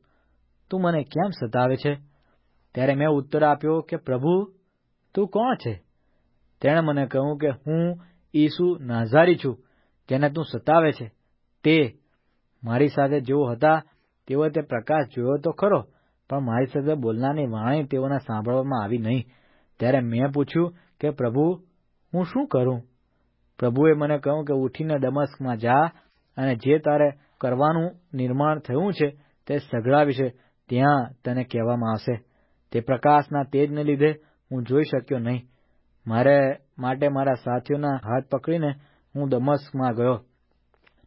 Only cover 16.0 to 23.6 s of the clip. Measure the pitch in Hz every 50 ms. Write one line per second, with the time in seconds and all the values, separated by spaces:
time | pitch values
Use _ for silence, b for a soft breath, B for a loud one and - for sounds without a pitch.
16 | _ _ _ _ _ - 135 143 135 117 113 120 135 127 - 147 139 151 156 151
17 | 120 113 110 113 127 139 147 156 143 123 110 110 110 120 139 160 147 135 139 131
18 | 131 135 143 131 - - 110 107 107 120 123 131 131 139 135 120 104 101 120 120
19 | 110 113 123 131 - b b b b b b b b b b - - 123 135 135
20 | 123 117 117 117 131 143 139 147 139 - - 165 175 175 175 b b b b b
21 | - 147 143 - 127 120 117 139 151 170 180 175 - _ _ _ _ _ _ _
22 | _ _ - 175 180 165 - 254 285 247 - 131 123 127 127 120 123 _ _ _
23 | _ _ _ _ _ _ _ _ _ _ _ -